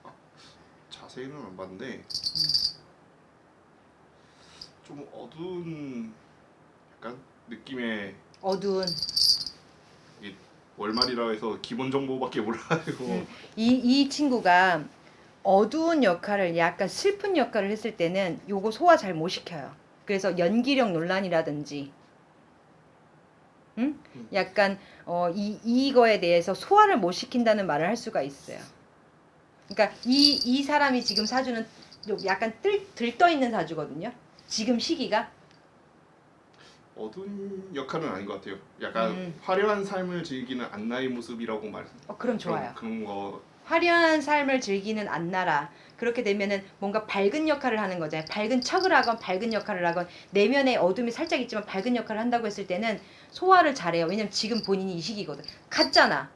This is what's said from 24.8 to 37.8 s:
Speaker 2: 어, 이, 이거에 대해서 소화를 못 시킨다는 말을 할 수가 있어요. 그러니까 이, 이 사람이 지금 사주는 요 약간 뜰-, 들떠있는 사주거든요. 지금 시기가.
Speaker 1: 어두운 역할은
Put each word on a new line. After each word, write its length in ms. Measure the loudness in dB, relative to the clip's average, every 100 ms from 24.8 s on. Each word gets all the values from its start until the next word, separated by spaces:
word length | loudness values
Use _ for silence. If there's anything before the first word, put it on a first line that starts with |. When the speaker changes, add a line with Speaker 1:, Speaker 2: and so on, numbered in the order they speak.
| -10 -20 -6
Speaker 2:
어, 240 | -2 0
이, 260 | -2 -4 -6
이거에 560 | 0 2 4 6 6 6
대해서 340 | 4 4 4
소화를 440 | -4 4 6 8 6
못 140 | 2
시킨다는 540 | -2 -4 0 2 2 2
말을 200 | 0 0
할 80 | -2
수가 260 | -4 -4
있어요. 380 | -6 -8 -16 -16 -16 -20 -20 _ _ _ _ _ _ _ -14
그러니까 260 | 2 2 2 0
이, 360 | 6 6 4
이 200 | 2 0
사람이 400 | 2 4 4 2
지금 220 | 0 -2 0
사주는 360 | 0 0 -4 -6 -12 -20 -18 -6
요 80 | -4 -2
약간 280 | -2 -2 -2
뜰-, 240 | 0 0 -2 -6
들떠있는 560 | -6 4 4 4 0
사주거든요. 600 | 0 -4 -6 -8 -8 -10 -12 -20 -20 -10
지금 320 | -6 0 0
시기가. 520 | 0 -2 0 -2 -2 -12 -20 -20 _ _ _ _ _ _ _ _ _ _ -20 -20 _ -14
Speaker 1:
어두운 760 | -12 -10 -12 -10 -10 -10 -10
역할은 340 | -10